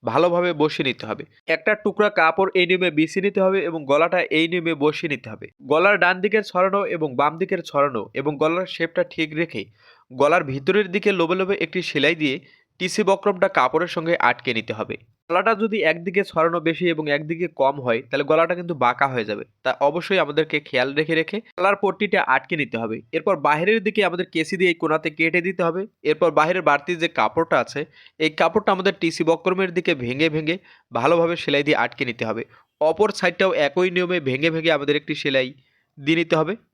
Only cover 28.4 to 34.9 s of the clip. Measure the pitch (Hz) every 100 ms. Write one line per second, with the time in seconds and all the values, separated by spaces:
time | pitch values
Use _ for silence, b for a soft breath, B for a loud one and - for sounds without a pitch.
28.4 | 165 214 208 190 190 185 170 - 160 165
29.4 | 185 185 190 170 175 156 120 127 160 151
30.4 | 156 180 b b b 120 131 170 165 170
31.4 | - 143 143 147 120 - 127 117 113 110
32.4 | - b b _ 156 170 208 196 180 175
33.4 | 190 170 147 - 185 180 180 180 135 131
34.4 | 160 160 160 151 139